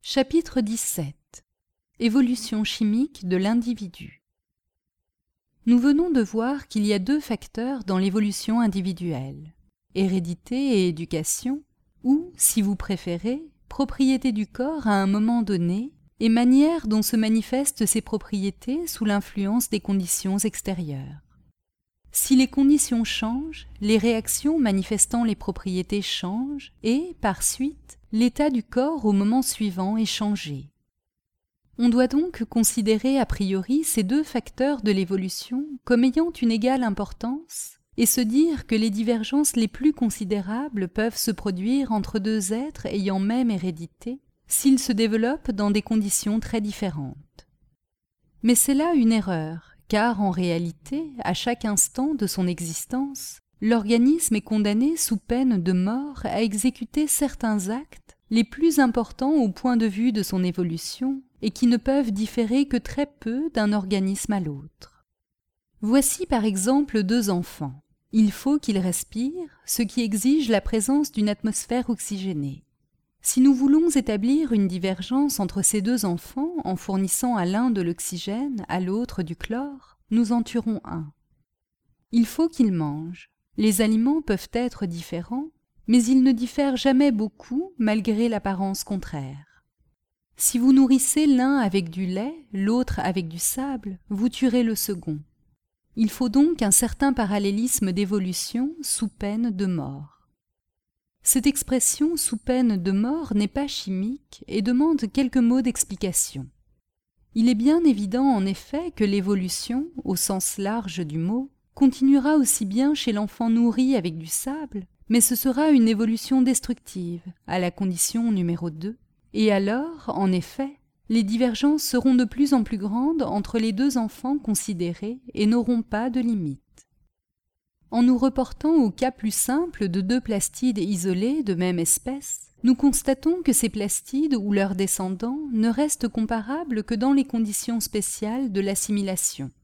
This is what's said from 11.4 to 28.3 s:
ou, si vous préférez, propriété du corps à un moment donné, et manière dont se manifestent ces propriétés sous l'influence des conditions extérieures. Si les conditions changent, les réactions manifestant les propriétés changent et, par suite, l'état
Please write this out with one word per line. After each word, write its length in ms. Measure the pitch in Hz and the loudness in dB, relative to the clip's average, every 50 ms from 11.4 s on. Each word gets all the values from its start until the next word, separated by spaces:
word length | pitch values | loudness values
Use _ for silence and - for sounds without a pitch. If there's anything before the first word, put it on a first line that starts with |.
| - 247 277 302 - _ _ _ _ _ _ _ - | -4 -6 -6 -6 -10 _ _ _ _ _ _ _ 2
ou, 280 | 254 277 311 339 359 349 | 2 2 2 0 -6 -4
si 240 | - - - - 233 | 0 0 2 2 2
vous 160 | 202 202 202 | 0 0 -2
préférez, 760 | - - - 196 175 - 180 170 170 175 226 254 294 330 302 _ _ _ | -4 -4 -6 -6 -6 -4 -6 -6 -4 -4 -4 -4 -4 -8 -14 _ _ _
propriété 640 | _ - - 277 269 - - 269 262 269 254 262 262 | _ -4 -4 -4 -4 0 2 2 2 2 2 0 -2
du 160 | 214 214 214 | -2 -2 -4
corps 400 | - _ - 247 294 320 302 247 | -6 _ -6 -4 -4 -4 -2 0
à 60 | 226 202 | 2 2
un 140 | 196 196 | 2 2
moment 340 | 196 202 208 214 226 240 240 | 2 2 2 2 2 2 0
donné, 500 | 220 196 202 175 170 175 180 208 240 294 _ _ _ _ _ _ | 0 0 0 0 0 0 0 -2 -4 -8 _ _ _ _ _ _
et 80 | 220 226 | 2 4
manière 580 | 226 233 240 247 254 277 294 311 339 320 - | 4 6 6 6 6 6 6 6 2 0 0
dont 140 | 214 214 220 | 0 0 2
se 160 | 208 - - | 2 2 2
manifestent 680 | 220 220 220 220 226 202 - 254 262 285 - - - 226 | 2 2 4 2 2 0 0 -2 0 0 -2 0 0 0
ces 140 | 190 - 226 | 0 0 -2
propriétés 880 | - - - 208 - - - 196 190 202 - _ - 247 269 320 349 | -2 -2 -6 -6 -4 -4 -6 -4 -4 -4 -6 _ -8 -6 -4 -4 -4
sous 160 | 320 - - 220 | -6 -6 -4 -2
l'influence 680 | 208 202 202 196 - - 202 196 196 220 247 - - | 0 0 0 -2 -4 -6 -4 -2 0 0 0 0 -2
des 120 | 220 202 | -4 -4
conditions 560 | - - 196 196 180 165 - - - 190 190 | -2 -2 -2 -2 0 -2 -4 -4 -2 -2 -2
extérieures. 840 | 202 - 214 - - - 196 190 165 170 151 143 135 135 135 147 147 _ _ _ _ _ _ _ _ _ _ _ _ _ _ _ _ _ - - | 0 -2 -2 -4 -4 -6 -6 -6 -4 -6 -6 -8 -8 -10 -12 -14 -18 _ _ _ _ _ _ _ _ _ _ _ _ _ _ _ _ _ -6 -4
Si 240 | - - - 269 | -4 2 4 4
les 100 | 254 262 | 4 4
conditions 560 | 254 - 277 269 277 294 294 - - 240 233 226 | 4 2 2 4 6 4 4 4 0 0 -2 0
changent, 640 | - - - 226 220 233 262 302 320 311 - - - - - | -2 -4 -4 -4 -4 -4 -4 -6 -6 -10 -14 -18 -20 -12 -4
les 160 | 208 208 220 | 2 2 2
réactions 600 | 214 185 233 226 220 220 - - - - 294 320 | 4 4 2 0 0 -2 -4 -6 -2 0 0 2
manifestant 680 | 330 262 220 196 190 180 - - 196 - - - 233 233 | 2 2 2 2 0 0 -2 0 0 0 2 2 0 0
les 100 | 220 202 | 0 -2
propriétés 680 | - - - 170 - - 190 180 185 180 - 202 202 | -2 -4 -8 -8 -6 -6 -4 -4 -4 -2 -2 -4 -4
changent 680 | 190 - - - - 180 196 233 262 285 294 277 - - _ _ | -4 -4 -6 -6 -6 -4 -4 -4 -4 -6 -6 -10 -12 -16 _ _
et, 340 | - 220 240 285 339 359 330 - | -2 0 0 0 -2 -6 -8 -4
par 240 | - 208 185 - - | -4 -4 -2 -2 -4
suite, 560 | - - - 254 294 302 - _ - - _ _ _ 220 | -4 -2 -2 -6 -6 -6 -10 _ -20 -20 _ _ _ 0
l'état 360 | 220 240 247 | 2 2 2